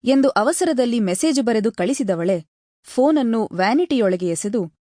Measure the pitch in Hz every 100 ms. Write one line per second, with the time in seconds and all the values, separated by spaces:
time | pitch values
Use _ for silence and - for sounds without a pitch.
0 | 226 269 269 196 220 330 359 254 240 233
1 | 196 180 320 269 240 220 214 - 180 277
2 | 214 170 170 180 160 _ _ _ - -
3 | 269 302 240 226 214 170 190 262 349 269
4 | 202 185 175 165 208 226 165 _